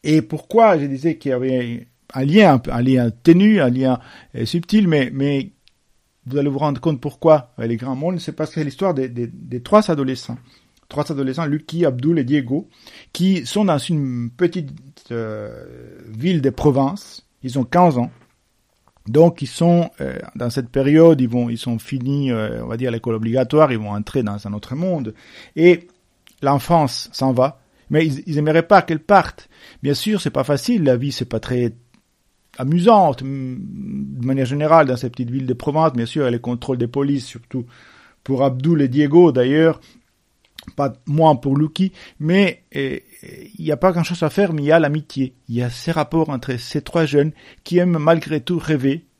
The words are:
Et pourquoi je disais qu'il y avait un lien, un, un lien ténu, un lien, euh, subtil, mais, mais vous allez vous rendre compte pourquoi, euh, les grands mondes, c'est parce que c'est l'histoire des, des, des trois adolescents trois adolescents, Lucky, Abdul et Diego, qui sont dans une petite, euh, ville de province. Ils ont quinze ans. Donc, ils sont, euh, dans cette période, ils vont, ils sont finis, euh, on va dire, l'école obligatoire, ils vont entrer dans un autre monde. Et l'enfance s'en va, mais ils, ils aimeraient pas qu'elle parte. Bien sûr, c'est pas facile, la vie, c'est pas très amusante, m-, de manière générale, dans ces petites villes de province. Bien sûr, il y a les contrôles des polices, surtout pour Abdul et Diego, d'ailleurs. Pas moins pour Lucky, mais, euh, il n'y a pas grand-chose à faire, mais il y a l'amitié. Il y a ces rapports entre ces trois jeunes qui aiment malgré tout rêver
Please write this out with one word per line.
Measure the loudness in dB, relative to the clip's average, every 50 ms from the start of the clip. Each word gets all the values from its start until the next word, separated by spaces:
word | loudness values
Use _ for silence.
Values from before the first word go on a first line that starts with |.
| 0
Et | 2 2 2
pourquoi | 0 -2 -10 -12 -10 _ 4 4 6 6 4 2
je | 0
disais | -4 -6 -2 -2 -4 -4
qu'il | -2 -4 -4
y | -2
avait | -2 -2 -2 -2 -2 -4 -4 -8 -12 -12 _ _ _ _ -12
un | -6 -4 -2
lien, | 4 6 6 8 8 6
un, | 4 0 -4
un | -4 -2
lien | 0 2 2 2 2 0
ténu, | -4 _ _ 6 6 6 6 4 4 4
un | 2 2
lien, | 0 0 0 0 0 -2 -6 -18 -20 -20 -20 _ -8
euh, | -8 -6
subtil, | -4 -4 -6 -4 2 2 2 4
mais, | 4 2 2 0 0
mais | -2 -4 -2 -2 -2 -2 -4 -8 _ _ _ _ _ _ _ _ _ _ _ _ _ _ _
vous | -6 -4 -2
allez | -2 -2
vous | -2 -2
rendre | -2 -2 -4 -2
compte | -2 -4 -4 -2
pourquoi, | -6 -10 -10 _ 4 4 4 4 4 _ _ -8
euh, | -6
les | -4 -4
grands | -4 -6 -8 -8
mondes, | -4 -4 -4 -6 -6
c'est | -8 -10
parce | -8 -8 -8 -8
que | -6 -6
c'est | -6
l'histoire | -6 -6 -4 -2 -2 -2
des, | -2 -4 -6
des, | -6 -8 -8
des | -8 -10 -16 -14 -12 -12 -12
trois | -4 2 2 2 2 2
adolescents | -2 -2 -2 -4 -6 -8 -10 -14 -14 -14 _ _ _ _ _ _ _ _ _ _
trois | -6 -6 -6 -4
adolescents, | -4 -4 -4 -4 -4 -4 -4
Lucky, | -4 -4 -6 -6 -8 -4 0 0
Abdul | 0 0 0 -2 0 0 0
et | 0
Diego, | 0 0 -2 0 -2 -6 -6 -6 _ _ _ _ -20 -20 -20 -20 _
qui | -6 -2 0 0 0 0 -2
sont | -4 -2 0 0
dans | 2 0 -2
une | -2 -2 -4 -2 -2 -4 -6 -6 -8 -8
petite, | -4 -2 -2 -2 -2 -6 -10 -10 -14 -20 -20 -20 _ -20 _ _
euh, | -8 -8 -8 -8 -8 -10 -12 -14 -14 -18 -20 -20 -20 -20 -20 -20 -20 -20 -20 -16
ville | -12 -4 -2 0 0 2
de | 0 0
province. | -2 2 2 2 2 4 0 0 -2 -8 -14 -20 -20 -20 _ _ _ _
Ils | -12 -6 -4 -4
ont | -4
quinze | 0 4 4 4 6 4 0
ans. | -4 -6 -8 _ _ _ _ _ _ _ _ _ _ _ _ _ _ _ _ _ _
Donc, | 0 4 6 6 6 4 0
ils | -12
sont, | -10 -4 0 2 4 4 2 0 -2 _ -10
euh, | -10 -8 -8 -10 -14 -14 _
dans | -8 -8 -4
cette | -4 -6 -6 -2
période, | -2 0 2 4 6 8 8 8 8 6
ils | 0 -2
vont, | 0 -4 -4 -4
ils | -6 -8
sont | -6 -6 -6 -6
finis, | -8 -8 -10 -6 -4 -4 -2 -2 -2 -2
euh, | -2 -4 -4 -6 -6 -8 -8
on |
va | -8 -8
dire, | -6 -4 -4
l'école | -6 -6 -6 -6 -4
obligatoire, | -4 -4 -2 0 -2 0 2 4 2 4 4
ils | 2 -4
vont | -4 -6
entrer | -6 -8 -8 -4 -4 -4 -2
dans | -2 -6 -8 -10 -10
un |
autre | -10 -10 -10 -10 -8
monde. | -6 -4 -4 -4 -6 -8 -10 -12 _ _ -20 -20 -20 -20 _ _
Et | 4 6 6 6 4 0 _ _ _ _ _ _ _ _ _ _ _
l'enfance | 0 0 0 0 2 2 2 2 2 0 -4 -8 -12 -12
s'en | -8 -4 -2 0
va, | 2 2 0 0 -2 _ _ _ _ _ _ _
mais | 0 0 0
ils, | 0 -2 -6 -6
ils | -4 -4 -2
aimeraient | 0 2 2 2 4
pas | 6 4 4
qu'elle | 4 2 -6 -6
parte. | 0 4 4 4 4 0 -10 -18 -20 _ _ _ -20 -20 -18 -8
Bien | -4 -4 -4
sûr, | -2 -2 -4 -4 -2
c'est | -4 -4
pas | -4 -4
facile, | -2 0 -2 -2 0 -2 0 2
la | 2 2 2
vie, | 2 -2 -6
c'est | -6 -6 -8
pas | -6 -6 -8
très | -6 -4 -2 -2 -2 -2 -4 -8 _ _ _ _ _ _ _ _ _ _ _ _ _ _ _ -8
amusante, | -4 -2 0 2 4 4 6 6 4 2 0 -4
m-, | -8 -10 -8 -8 -8 -10 -10 -10
de | -12 -14 -12 -12 -12 -10 -8 -10 -10 -10 -8 -6 -4
manière | -2 0 -2 -2
générale, | -2 -2 -2 2 4 4 4 4 2
dans | -2
ces | -4 -6 -10
petites | -8 -8 -8 -6
villes | -6 -6 -4
de | -4 -6
province. | -4 -4 -4 0 0 0 0
Bien | 0 -2 -6
sûr, | -4 -4 -2
il | -2
y | -2
a |
les | -2 -4
contrôles | -4 -6 -8 -8 -6 -6 -4 -4
des | -4 -4
polices, | -4 -4 -2 -2 -2 -4 -6
surtout | -10 -18 -20 _ _ -10 -10 -10 -10 _ _ -20 -20 _ _ _ _ _ _ _
pour | -6 -2 0
Abdul | 0 0 0 0 0 2 2 2
et | 2 2
Diego, | 2 0 0 6 6 6 6 8
d'ailleurs. | 6 2 2 2 2 4 2 2 2 -2 _ _ _ _ _ _ _ _ _ _ _ _ _ _ _ -20 _ -14 _
Pas | -6 -6 -6 -6 _ _
moins | -4 0 4 4 4 4
pour | 2 0 -2 0
Lucky, | 0 0 -2 0 -2 -2 -2 -2 -10 -20 -20 _ _
mais, | -2 2 4 4 4 2 0 _ _ _ -8
euh, | -6 -6 -6 -6 -10 _ _ -20 -20 -20 -20 -20 -20 -20 -20 -16
il | -8 -4
n'y | -4
a | -2
pas | 2 2 2
grand-chose | 2 2 -2 -2 -2 -2 -2
à | -2
faire, | 2 0 0 0
mais | 0 -2
il | 2
y | 4
a | 4 4
l'amitié. | 4 2 -2 -4 -6 _ -4 -4 -4 -4 _ _ _ -6
Il | -4
y | -4
a | -4 -4
ces | -6 -8 -6 -4
rapports | -2 -2 -2 0 0 -2 0 0
entre | -4 -8 -6 -8 -8 -8
ces | -8 -8 -8 -8
trois | -8 -2 -2 -2 0
jeunes | 2 2 2 2 2 -4 _ _ -20 -20 _
qui | _ -2 0 2
aiment | 2 2 0 2
malgré | 4 4 4 2 2 -4 -6 -6
tout | -4 -4 -4 -4
rêver | -2 -2 -2 0 0 -2 -2 -2 _ _ _